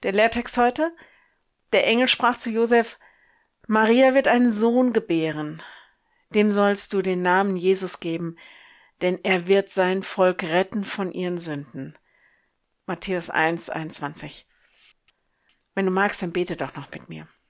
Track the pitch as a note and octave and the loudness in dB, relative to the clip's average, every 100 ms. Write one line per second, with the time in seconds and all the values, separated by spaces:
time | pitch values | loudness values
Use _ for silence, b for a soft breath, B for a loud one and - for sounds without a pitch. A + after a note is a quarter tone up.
0 | G3 G3 A3 A3+ A#3 - A#3+ B3 D#4+ E4 | -2 2 2 0 -2 2 2 2 -4 -4
1 | b b b b b _ _ G3+ - A3+ | b b b b b _ _ 0 2 2
2 | B3+ - A#3+ B3 - A3 A#3 A#3+ A3 - | 2 2 0 0 -2 0 2 4 2 -6
3 | b b b b b _ _ A3 A3 A#3 | b b b b b _ _ 2 4 6
4 | C4 C4 C4 A#3+ B3 G#3 A3+ A#3+ B3+ A3+ | 6 6 4 4 4 4 2 4 2 0
5 | - E3 D#3+ D3+ D3+ D#3 B B B B | 0 -2 -2 -4 -8 -10 B B B B
6 | B B B G#3+ G#3 G3+ G3+ G3+ - G3+ | B B B 0 0 2 0 2 0 0
7 | F#3 F3+ F3+ F3+ G3+ F#3 F3+ F#3+ F#3 - | -2 -2 2 2 2 0 2 2 2 -2
8 | F3 E3 E3+ E3+ B B B B B B | -2 -6 -8 -12 B B B B B B
9 | F3+ F#3 - F#3 F3 G3 G3 - F#3 F#3+ | -4 -2 -2 -2 2 0 2 0 2 0
10 | F#3+ - F#3 F3+ F3 E3 F#3+ G#3+ G3 - | -4 0 0 0 -2 0 0 -4 -6 -6
11 | F#3+ - F3+ F3+ E3 D3 D3 - C3+ - | -6 -6 -6 -2 -4 -4 -10 -14 -14 -16
12 | _ _ _ _ _ _ _ _ - F3 | _ _ _ _ _ _ _ _ -12 -10
13 | - F#3 E3 - D#3+ E3+ - - D#3+ - | -4 -4 -2 0 0 0 -4 -4 -6 -6
14 | C#3+ D#3 D3 - - b b b b _ | -4 -6 -6 -10 -20 b b b b _
15 | _ _ _ _ _ _ _ - G3 F#3 | _ _ _ _ _ _ _ -4 -2 0
16 | G3+ - F3+ E3+ F3 D#3+ C3+ - C#3 - | 0 0 -2 -4 -4 -6 -8 -10 -16 -18
17 | - D#3+ D#3 _ _ | -16 -16 -16 _ _